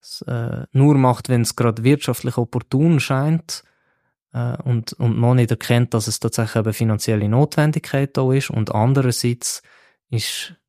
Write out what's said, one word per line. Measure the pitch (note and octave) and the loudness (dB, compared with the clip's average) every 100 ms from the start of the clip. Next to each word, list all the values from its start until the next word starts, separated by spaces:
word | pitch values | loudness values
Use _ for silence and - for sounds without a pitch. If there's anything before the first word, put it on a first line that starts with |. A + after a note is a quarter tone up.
es, | - - | -16 -14
äh, | - B2 A2+ - - | -8 -6 -6 -8 -2
nur | C3+ C#3+ C#3+ | 4 4 6
macht, | B2+ A#2+ - | 4 2 0
wenn's | B2 A#2 - | 0 0 0
grad | A#2+ A2+ | 0 2
wirtschaftlich | A#2+ D3 - A#2+ B2 A#2+ | 2 2 0 -4 -4 -4
opportun | A#2 B2 - C3 E3 D3+ | -4 -6 -2 0 2 2
scheint, | - C3+ D3 E3 - - _ _ _ _ _ _ _ | 0 -2 0 -2 -4 -16 _ _ _ _ _ _ _
äh, | B2 A#2+ B2 | -6 -6 -4
und, | C3 A#2 A2 | -2 -2 -4
und | - A#2+ A2 | -2 0 2
noch | A#2 | 4
nicht | B2+ A#2 | 4 2
erkennt, | A#2+ - A#2+ A#2+ | 0 2 2 2
dass | A2+ G#2+ | 0 -2
es | - | -4
tatsächlich | A2+ - A2 A2+ | -4 -2 -2 0
eben | A2 | -2
finanzielle | G#2 A2+ G#2 - G#2+ G#2 | 0 0 0 0 0 2
Notwendigkeit | A#2 D3+ - D3+ D#3 - C3+ C#3+ - | 2 2 2 0 0 -4 -2 -2 0
da | C3 | 0
ist. | C3+ - | 0 0
Und | A2+ G#2 | -4 -2
andererseits | G#2+ A#2 C#3 C3 A#2+ A#2+ A#2+ - - _ _ _ _ _ | 0 2 2 2 0 -2 -2 -6 -10 _ _ _ _ _
ist | A#2 - - - F3 | -6 -4 -8 -12 -16